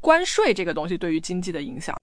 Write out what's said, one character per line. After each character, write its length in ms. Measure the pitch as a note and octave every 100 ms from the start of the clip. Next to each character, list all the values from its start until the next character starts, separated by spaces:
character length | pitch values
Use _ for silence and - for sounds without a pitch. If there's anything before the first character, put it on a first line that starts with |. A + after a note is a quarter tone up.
关 240 | D#4+ E4
税 280 | F4+ - G#4
这 100 | G3
个 100 | E3+
东 140 | D#3 E3
西 120 | F3
对 160 | F3
于 60 | D#3+
经 200 | D#3 F3+
济 100 | F3+
的 120 | E3
影 180 | C#3 B2+
响。 160 | - -